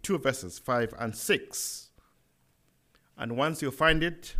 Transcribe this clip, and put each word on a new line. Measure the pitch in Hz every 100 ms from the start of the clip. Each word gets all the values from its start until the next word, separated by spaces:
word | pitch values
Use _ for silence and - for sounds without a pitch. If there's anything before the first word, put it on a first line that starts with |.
two | - 175
verses, | 135 123 90 -
five | - 120 113 -
and | 113 -
six. | - 170 - - - - - _ _ _ _ _ _ _ _ _ _ _ _ -
And | 117 117
once | 151 156
you | 139
find | - 160 160
it, | 165 165 -